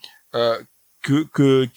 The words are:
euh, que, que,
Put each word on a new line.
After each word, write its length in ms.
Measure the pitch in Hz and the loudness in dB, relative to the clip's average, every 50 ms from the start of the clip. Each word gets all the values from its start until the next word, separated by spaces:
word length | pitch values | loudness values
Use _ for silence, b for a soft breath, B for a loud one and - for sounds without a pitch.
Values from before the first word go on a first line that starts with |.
| B B B B B _ - | B B B B B _ -6
euh, 240 | 120 117 117 113 98 - _ _ _ _ _ _ _ | -4 -2 -2 -4 -4 -8 _ _ _ _ _ _ _
que, 220 | - - 139 147 156 | -4 -2 -2 -2 -2
que, 440 | - - - 143 135 135 135 131 123 - | -2 -2 2 2 4 4 2 0 -2 -6